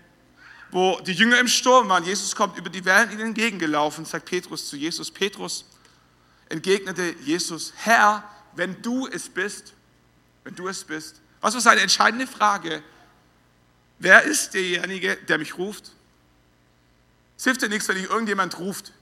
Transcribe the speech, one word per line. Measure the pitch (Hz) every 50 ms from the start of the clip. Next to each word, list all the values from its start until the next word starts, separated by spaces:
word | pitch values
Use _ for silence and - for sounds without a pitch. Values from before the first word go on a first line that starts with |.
| - _ _ _ _ _ _ _ - - - - - -
wo | - 180 185 190 170 -
die | - 185 180
Jünger | 160 220 233 247 240
im | 254 240
Sturm | - - - 254 254 254 233 196
waren, | 185 175 165
Jesus | 175 202 196 - - -
kommt | - 208 190 - 165
über | 170 190
die | 170 190 185
Wellen | 185 185 202 233 202
ihnen | 202 214 220 226
entgegengelaufen, | 214 220 220 233 196 175 170 151 151 147 151 151 147 160 160
sagt | - - 160 -
Petrus | - 180 180 - - - - - -
zu | 147
Jesus, | 143 143 165 160 - 165 -
„Petrus“, | - - 190 208 202 - 180 175 - - - _ _ _ _ _ _ _ _ _ _ _ _ _ _ _ _ -
entgegnete | - 160 139 185 196 208 196 185 180 180 180 170 - - 131
Jesus, | 139 165 175 170 - 170 151 - - - -
Herr, | - 208 233 220 214 208 214 208 - - - - - _ -
wenn | 151 175 185 180 147
du | 180 233 247 262 262 -
es | - 170 - -
bist, | - 175 190 208 - - - - - _ _ _ _ _ _ _ _ _ _ _ _ _ -
wenn | - -
du | - 180 185
es | 190 - -
bist. | - 156 156 156 - - _ _ _ _ -
Was | - 214 214
ist | 254 226 233
eine | 220 214
entscheidende | 190 190 - - 208 220 220 247 262 247
Frage? | - - 208 208 202 190 160 165 156 151 151 - _ _ _ _ _ _ _ _ _ _ _ _ _ _ _ _ _ _ _ _ _ -
Wer | - 180 190 226 -
ist | 302 311 - - - -
derjenige, | 190 185 180 175 170 170 180 190 185 170 190 196
der | - - - 156 151
mich | 151 - - -
ruft? | 180 208 208 - - - _ _ _ _ _ _ _ _ _ _ _ _ _ _ _ _ _ _ _ _ _ _ _ _ _ _ _ _ _ -
Es | -
hilft | 247 262 254
dir | 262 214
nichts, | 208 214 - -
wenn | 190
dich | 190 190 -
irgendjemand | 185 226 226 208 202 196 185 175 - -
ruft | 175 196 185 - - - _ _